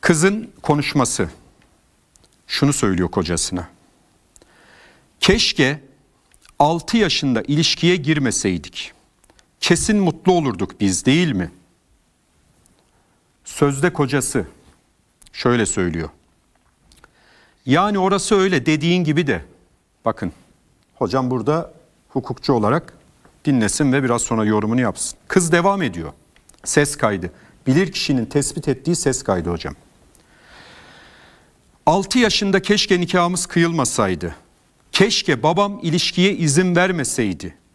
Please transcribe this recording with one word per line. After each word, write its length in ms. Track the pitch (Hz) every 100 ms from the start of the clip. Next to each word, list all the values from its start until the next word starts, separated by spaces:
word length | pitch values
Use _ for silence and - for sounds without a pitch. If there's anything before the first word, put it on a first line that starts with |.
| -
Kızın 440 | 160 185 208 - -
konuşması. 680 | - 151 143 143 123 - 85 - _ _ _ _ _ _ _ _ _ _ -
Şunu 260 | - 143
söylüyor 380 | 139 104 90 87
kocasına. 560 | - 82 82 - 90 82 _ _ _ _ _ _ _ _ _ _ - - _ _ _
"Keşke 600 | - 214 - - 131 151 - _ _ _ _ _ _ _
altı 380 | 147 165 - 226
yaşında 440 | 196 - 139 117
ilişkiye 540 | - 147 165 - 170 175
girmeseydik. 960 | 139 151 131 - 104 87 - - - _ _ _ _ _ _ _
Kesin 380 | - 170 - 214
mutlu 340 | 185 175 -
olurduk 480 | 180 143 92 98 -
biz, 260 | 98 90 -
değil 260 | 147 175
mi?" 200 | 95 85 - _ _ _ _ _ _ _ _ _ _ _ _ _ _ _ _ _ _ -
Sözde 480 | - 143 135 170
kocası 520 | - 139 139 - 127 85 - _ _ _ _ _ _ -
şöyle 320 | - 127 120 101
söylüyor. 440 | - 90 82 - _ _ _ _ _ _ _ _ - - _ _ _ _ _ -
"Yani 340 | 143 202 202
orası 360 | 190 196 - 202
öyle 260 | 190 180 139
dediğin 380 | 156 160 180
gibi 240 | 156 147 143
de." 140 | 90 - _ _ _ _ _ 113
Bakın, 260 | - 92 - _ _ _ _ _ _
hocam 360 | 117 135 127
burada 400 | 127 107 156 - - _ _ _
hukukçu 440 | 131 - 120 -
olarak 400 | 123 104 147 - - _ _ _ _ -
dinlesin 480 | 131 107 - 147
ve 100 | 135
biraz 180 | 131 120
sonra 240 | - 113 107
yorumunu 360 | 107 107 120
yapsın. 360 | 120 - - - _
Kız 240 | 190 170
devam 300 | 170 180 196
ediyor. 320 | 143 85 76 - _ _ _ _
Ses 340 | - - 147 -
kaydı. 340 | 113 98 87 - - _ -
Bilirkişinin 580 | 139 190 - - 131 113
tespit 420 | 147 139 - -
ettiği 280 | 131 - 175
ses 280 | 143 123
kaydı 260 | - 92 82
hocam. 260 | 85 - - _ _ _ _ _ _ _ - - - - - - - - _ _ _ _ _ -
"Altı 340 | 175 175 247
yaşında 420 | 226 - 196 190
keşke 380 | 190 208 - 180
nikahımız 460 | 175 185 175 180 -
kıyılmasaydı. 880 | 175 170 170 123 - 101 87 85 78 _ _ _ _ _
Keşke 520 | - 202 - - 131
babam 360 | 151 175 202 196
ilişkiye 500 | 165 160 - - 185
izin 420 | 196 160 139 185 175
vermeseydi. 800 | 185 175 131 - 107 85 90 - _